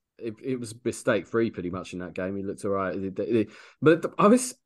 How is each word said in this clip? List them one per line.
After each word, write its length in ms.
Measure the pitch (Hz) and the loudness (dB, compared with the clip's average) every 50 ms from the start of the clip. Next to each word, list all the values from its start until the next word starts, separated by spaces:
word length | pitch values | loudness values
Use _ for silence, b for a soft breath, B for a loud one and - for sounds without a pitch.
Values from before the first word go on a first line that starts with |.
| _ _ _ | _ _ _
it, 160 | - 113 117 107 - - | -10 -10 -10 -10 -8 -6
it 160 | 135 131 123 | -6 -6 -6
was 160 | 120 107 113 120 - | -6 -10 -10 -6 -4
mistake-free 680 | 117 117 - - 135 117 98 82 - - 117 113 110 | -4 -4 -2 0 0 0 0 0 -2 0 0 0 0
pretty 180 | - - 87 87 | -2 -4 -6 -6
much 240 | 90 92 85 - - | -6 -6 -8 -8 -10
in 60 | 90 | -10
that 140 | 90 87 - | -10 -10 -6
game. 220 | - 92 95 101 | -6 -6 -4 -4
He 80 | 98 95 | -6 -6
looked 220 | 98 95 - - | -8 -8 -6 -4
all 60 | 104 | -2
right. 220 | 98 98 95 92 80 | -2 0 -2 -2 -2
They, 300 | 98 98 95 95 - 101 | -4 -6 -6 -4 -4 -2
they, 240 | - 120 113 107 B B B B B B B | 2 2 2 2 B B B B B B B
but 240 | - 151 170 165 - 165 - - | 6 6 6 6 2 -4 0 4
I 80 | 170 | 6
was, 260 | 208 240 247 254 - - _ _ | 6 6 6 4 -2 -10 _ _